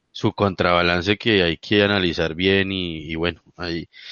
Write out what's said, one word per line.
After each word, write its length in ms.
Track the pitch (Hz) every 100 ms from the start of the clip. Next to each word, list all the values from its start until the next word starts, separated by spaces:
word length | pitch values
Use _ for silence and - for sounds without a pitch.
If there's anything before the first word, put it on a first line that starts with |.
| _
su 200 | - 113
contrabalance 840 | - 101 87 90 87 87 87 90 104
que 240 | 120 101
hay 140 | 85 80
que 240 | - 104
analizar 540 | 101 101 90 82 80 80
bien 360 | 95 98 95
y, 400 | 95 87 80 76
y 40 | 80
bueno, 260 | 85 85 _ -
ahí, 320 | 87 82 - - -